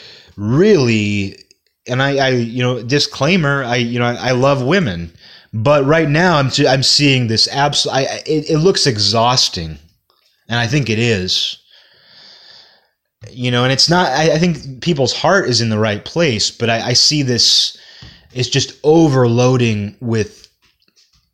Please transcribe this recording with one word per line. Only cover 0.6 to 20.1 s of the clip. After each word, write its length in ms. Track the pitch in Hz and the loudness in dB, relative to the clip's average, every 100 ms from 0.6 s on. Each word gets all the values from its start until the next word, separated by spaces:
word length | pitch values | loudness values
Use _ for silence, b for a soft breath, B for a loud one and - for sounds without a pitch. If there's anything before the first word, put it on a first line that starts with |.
| 214 185 123 110 104 101 95 - _ _ _ _ - | 4 4 4 2 0 -2 -4 -10 _ _ _ _ -6
and 160 | 127 | -2
I, 140 | 139 139 | 0 0
I, 120 | 131 | 0
you 320 | 127 117 123 | 0 -2 -2
know, 200 | 123 123 | -2 -2
disclaimer, 800 | 117 143 - - 139 190 143 139 | -2 -2 -2 -2 0 2 0 -2
I, 140 | 123 123 | -2 -2
you 240 | 120 120 | -2 0
know, 60 | 120 | -2
I, 80 | |
I 160 | 113 117 | -2 -2
love 300 | 123 135 139 | 2 2 2
women, 480 | 123 196 135 85 82 B B B B | 0 0 0 -4 -10 B B B B
but 320 | 110 113 147 | -2 2 2
right 240 | 135 160 151 | 4 2 2
now 300 | 151 180 151 | 2 2 2
I'm, 120 | 135 - 143 | 0 0 2
I'm 160 | 135 | 2
seeing 460 | - - 147 131 117 | 2 2 2 2 0
this 180 | 110 - | 0 0
abs-, 380 | 139 143 - - | 0 -2 -2 -2
I, 140 | 131 | -2
I, 220 | 139 107 - | -2 -4 -4
it, 240 | 156 139 | -2 0
it 80 | 156 | 0
looks 280 | 180 190 143 | 2 2 0
exhausting, 920 | 107 101 113 120 127 - 92 80 76 80 _ _ _ _ _ - | 0 0 0 2 0 -2 -4 -10 -12 -20 _ _ _ _ _ -6
and 100 | 117 | -4
I 80 | 117 | -2
think 240 | 151 113 | -2 -2
it 80 | 107 | 0
is. 600 | 120 101 92 - - - B B B B B B B B B B B B B B _ _ - | 0 0 -2 -4 -4 -8 B B B B B B B B B B B B B B _ _ -20
You 200 | 123 123 | -8 -4
know, 100 | 123 | 0
and 100 | 127 | 0
it's 180 | 131 - | 0 2
not, 180 | 175 165 | 2 0
I, 240 | 139 160 | 0 0
I 60 | 151 | 2
think 420 | 180 143 139 127 | 0 -2 -8 -8
people's 320 | 170 143 123 | -4 0 -2
heart 360 | - 151 190 135 | 0 0 2 2
is 120 | 113 | 0
in 80 | 117 | 0
the 100 | 107 | 0
right 260 | 110 104 | 0 -2
place, 460 | - 165 165 107 - | -6 -2 0 0 -4
but 200 | - 113 | -4 -2
I, 180 | 113 117 | -2 -2
I 40 | |
see 280 | 123 - 151 | 0 0 0
this, 540 | 127 117 - - - B B B B B B | 0 0 2 0 -2 B B B B B B
it's 160 | 123 123 | -8 -4
just 240 | - - - | -2 -4 -2
overloading 1120 | 151 165 160 131 120 117 127 127 117 104 101 - | 2 4 4 4 2 4 2 2 2 0 -4 -8
with 480 | 120 | -4